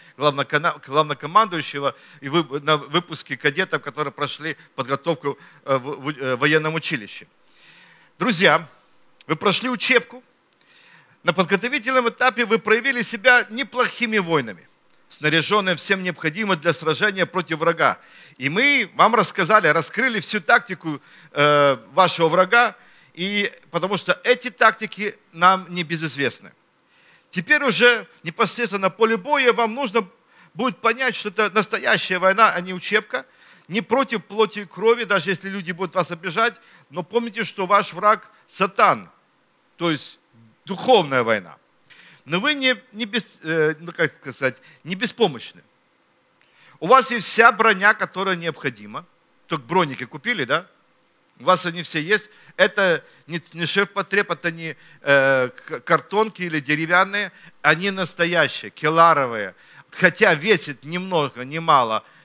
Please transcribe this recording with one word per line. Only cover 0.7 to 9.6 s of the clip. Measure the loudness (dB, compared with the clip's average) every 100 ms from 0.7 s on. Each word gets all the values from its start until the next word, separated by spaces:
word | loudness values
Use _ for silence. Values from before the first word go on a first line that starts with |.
| -4 -4
главнокомандующего | -2 -2 -4 0 2 2 -2 -8 -6 -6 -6 -12 -18
и | -4
вы-, | -2 -2 -4
на | 0 0
выпуске | 0 -4 -4 -10 -10 -4
кадетов, | -2 -2 -2 -4
которые | -6 -8 -8
прошли | -6 -6 -6 -10 -12 _ -10
подготовку, | -4 -4 -4 -4 -4 -8 -12 -12 -2
э, | -2
в, | -2 -10
в, | -8 -6
э, | -4 0
военном | 2 2 0
училище. | -4 -6 -8 -8 -18 -20 _ _ _ -20 -20 -20 _ _ -8
Друзья, | -4 2 4 4 0 _ _ _ _ -14 -8
вы | -4
прошли | 0 -2